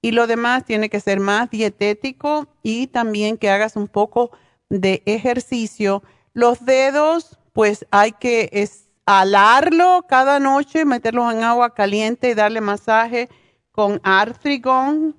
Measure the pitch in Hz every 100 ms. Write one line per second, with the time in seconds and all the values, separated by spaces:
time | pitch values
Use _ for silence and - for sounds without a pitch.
0 | 233 233 233 233 240 254 - 214 214 202
1 | 202 196 196 208 240 220 214 208 202 208
2 | 269 262 294 302 285 _ 220 226 262 247
3 | 226 208 214 220 208 196 220 214 208 -
4 | 208 - 240 _ _ _ _ 196 190 190
5 | - 214 240 247 - 247 220 - 208 196
6 | _ _ _ - 240 240 247 262 269 277
7 | 302 330 - _ _ - 214 208 - 196
8 | 214 226 247 233 202 202 202 - _ _
9 | - 196 190 202 208 254 320 330 359 359
10 | 359 262 269 285 277 277 285 320 302 247
11 | 233 240 240 226 226 240 240 233 202 208
12 | 220 240 247 220 208 226 208 208 - 220
13 | 233 240 247 _ _ _ _ - 208 208
14 | 196 190 214 240 294 277 247 262 269 302
15 | 311